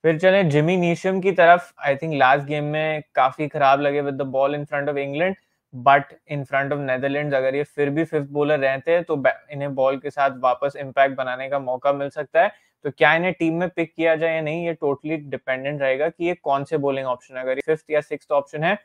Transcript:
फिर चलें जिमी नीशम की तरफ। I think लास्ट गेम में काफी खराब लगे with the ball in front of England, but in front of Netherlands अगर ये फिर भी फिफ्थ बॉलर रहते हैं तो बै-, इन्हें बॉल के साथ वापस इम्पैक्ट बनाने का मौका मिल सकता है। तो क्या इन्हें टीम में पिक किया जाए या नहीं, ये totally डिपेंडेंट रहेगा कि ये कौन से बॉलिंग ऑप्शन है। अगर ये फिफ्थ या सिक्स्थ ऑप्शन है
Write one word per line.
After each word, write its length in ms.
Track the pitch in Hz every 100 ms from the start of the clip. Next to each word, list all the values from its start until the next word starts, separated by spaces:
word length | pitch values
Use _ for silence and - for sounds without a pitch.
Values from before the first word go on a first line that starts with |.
फिर 160 | 160 160
चलें 300 | 185 196 180
जिमी 280 | 143 156 185
नीशम 440 | 175 170 185 190
की 120 | 185
तरफ। 400 | 180 170 175 - - 143
I 40 |
think 200 | 139 160
लास्ट 300 | 147 131 143
गेम 200 | 139 151
में 380 | 147 151 156 156 -
काफी 340 | - 131 - 151
खराब 320 | 151 139 139
लगे 220 | 143 143
with 140 | 143 135
the 100 | 135
ball 300 | 131 139 147
in 80 |
front 260 | 147 143 143
of 60 | 143
England, 360 | 139 143 185 196 _ _ _
but 420 | 131 127 143 139 - _
in 140 | 147 135
front 260 | 139 139
of 80 | 143 135
Netherlands 480 | 127 139 139 147
अगर 200 | 135 131
ये 80 | 143
फिर 280 | 143 - 143
भी 140 | 143
फिफ्थ 240 | 160 156 143
बॉलर 280 | 143 147 151
रहते 340 | 135 135 165
हैं 120 | 175
तो 120 | 170 147
बै-, 340 | 131 - _
इन्हें 240 | 143 143
बॉल 240 | 135 131 135
के 120 | 143
साथ 280 | 143 139 127
वापस 380 | 127 123 143 143
इम्पैक्ट 400 | 135 135 139 131
बनाने 320 | 127 127 135
का 100 | 139
मौका 340 | 131 127 143
मिल 160 | 143 139
सकता 340 | 151 143 160
है। 100 | 202 - _ _
तो 60 | 147
क्या 240 | - 151
इन्हें 180 | 160 180
टीम 220 | - 165
में 140 | 165 180
पिक 240 | 175 165 -
किया 180 | 165 160
जाए 180 | 165
या 60 | 160
नहीं, 260 | 151 165 170
ये 80 |
totally 440 | 160 147 139 156 160 143
डिपेंडेंट 500 | 135 - 131 135 147
रहेगा 280 | 135 131 151
कि 160 | -
ये 100 | 170
कौन 300 | 175 156 139
से 120 | 139 160
बॉलिंग 300 | 139 135 131
ऑप्शन 300 | 123 _ 131
है। 60 |
अगर 100 | 131
ये 100 | 131 156
फिफ्थ 180 | 156 -
या 100 | 151
सिक्स्थ 320 | 147 147 _
ऑप्शन 320 | 143 139 151
है 100 | 165 208